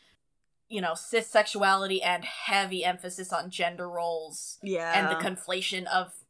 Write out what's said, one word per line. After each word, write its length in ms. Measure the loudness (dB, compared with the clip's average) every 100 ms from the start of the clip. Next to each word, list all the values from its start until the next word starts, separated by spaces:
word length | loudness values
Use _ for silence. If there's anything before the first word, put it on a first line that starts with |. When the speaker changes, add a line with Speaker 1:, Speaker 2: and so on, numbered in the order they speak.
| _ _ _ _ _ _ -8
Speaker 1:
you 140 | -2
know, 120 | -2
cis 320 | -2 0 0 4
sexuality 760 | 4 4 2 4 4 4 0
and 220 | 2 0
heavy 600 | -2 -6 0 2 2 0
emphasis 480 | 0 -2 -6 -10 -4
on 160 | -4 -4
gender 380 | 0 0 0 -6
roles 680 | -2 -2 -2 -4 -10 -12 -10
Speaker 2:
Yeah. 300 | -4 -2 2
Speaker 1:
and 160 | 2 2
the 180 | 0 -2
conflation 600 | -4 -4 -2 -2 -4 0
of, 260 | 0 0 -12